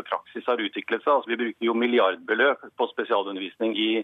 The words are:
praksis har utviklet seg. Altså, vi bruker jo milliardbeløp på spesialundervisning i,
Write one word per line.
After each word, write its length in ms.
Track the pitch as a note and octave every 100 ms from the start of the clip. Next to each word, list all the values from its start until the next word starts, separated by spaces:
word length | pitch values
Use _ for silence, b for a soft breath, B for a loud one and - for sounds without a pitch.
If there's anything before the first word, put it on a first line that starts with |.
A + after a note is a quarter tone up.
| -
praksis 400 | G2 - A2+ -
har 160 | A#2+
utviklet 400 | G#2 G#2 - A2+
seg. 80 | -
Altså, 200 | C#3+ A2+
vi 80 | A#2
bruker 240 | A#2+ - A2+
jo 80 | A#2
milliardbeløp 960 | A#2+ A#2+ G2+ F2 - A2 C#3 B2+ C3 -
på 80 | A#2+
spesialundervisning 800 | - A2 G#2+ G2 F#2+ F#2+ - A2+ G#2+
i, 140 | A2 A2+